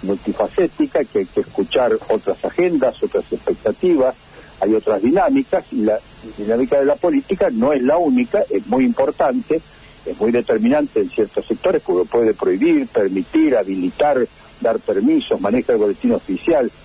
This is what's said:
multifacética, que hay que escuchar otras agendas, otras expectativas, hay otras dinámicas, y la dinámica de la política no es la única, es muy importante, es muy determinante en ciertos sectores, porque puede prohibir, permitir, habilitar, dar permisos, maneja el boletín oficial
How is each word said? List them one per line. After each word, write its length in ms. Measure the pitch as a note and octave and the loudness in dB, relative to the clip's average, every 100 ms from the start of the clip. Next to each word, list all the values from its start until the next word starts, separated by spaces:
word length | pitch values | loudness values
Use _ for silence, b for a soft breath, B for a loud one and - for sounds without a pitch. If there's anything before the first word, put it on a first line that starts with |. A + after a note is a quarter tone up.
multifacética, 1000 | F#2+ G2+ - - - - - - D4 - | -4 -4 -4 -4 -2 0 -2 0 -2 0
que 180 | A#3+ G#3+ | -2 -4
hay 60 | G3 | -2
que 140 | - | -4
escuchar 580 | - - F#3+ - B2 A2 - | -6 -6 -2 0 0 -2 -2
otras 360 | A2 - F#2 | -2 -2 -6
agendas, 580 | - - F3+ D#3+ B2+ - | -6 -2 0 2 0 -2
otras 220 | - G2+ - | -4 -4 -4
expectativas, 840 | - - - - - F#4 - B2+ - B B B B | -8 -4 -4 -4 -2 0 2 2 -2 B B B B
hay 120 | F#3+ | -2
otras 300 | A2 G#2+ G#2 | 0 0 0
dinámicas, 640 | A2+ F3 E3+ C3+ C3 - - | 2 2 2 0 0 -4 -4
y 100 | B2+ | -2
la 160 | G#2+ G#2+ - - A2 G#2 | 0 -2 -6 -20 -18 -10
dinámica 400 | G#2 A#2 C3 C#3+ | -2 0 2 2
de 60 | |
la 100 | C#3 | 2
política 540 | C#3+ F3 C#3 - F#3+ F#3+ | 0 0 0 -2 -2 0
no 220 | A#2 B2+ | 0 0
es 100 | D3 | 2
la 140 | B2+ D#3+ | 2 2
única, 480 | E3+ B2 B2 G3+ - | 2 0 2 0 0
es 140 | G4+ G#3 | -4 -2
muy 160 | B3 | 0
importante, 760 | B3+ A#3 - - D#3 B2+ - E3 - B B B | 2 2 0 0 0 0 -2 -4 -4 B B B
es 160 | - - | -12 -2
muy 100 | A3 | 0
determinante 680 | A#3+ A3+ A2+ E3 D4 D4 - | 0 0 0 2 2 0 -2
en 100 | C4+ | -2
ciertos 340 | - G3+ - | -2 -2 -4
sectores, 380 | - - - - | -4 -2 0 -2
porque 240 | - A#2 G#2+ | 0 -2 0
puede 240 | A2+ A2 | 0 0
prohibir, 540 | - F#2 F#2 D#3+ D#3 C3+ | 0 0 2 2 2 0
permitir, 680 | - - F#2+ - D#4+ D#4 B3 | -2 -2 -2 -2 0 2 2
habilitar, 680 | G2 G2 B2+ - D3 C3 A#2 B B - | 0 -4 -4 0 0 2 -2 B B -4
dar 180 | - A2+ | -2 -2
permisos, 600 | - G2 B2 - - A2+ | -2 0 2 2 0 -2
maneja 320 | F#2+ B2+ - | 0 -2 0
el 60 | A#3+ | 0
boletín 340 | G#3 F#3+ B3 | 0 0 -2
oficial 580 | A3 - F3+ - D#4 - - | -2 -2 -4 0 0 0 -6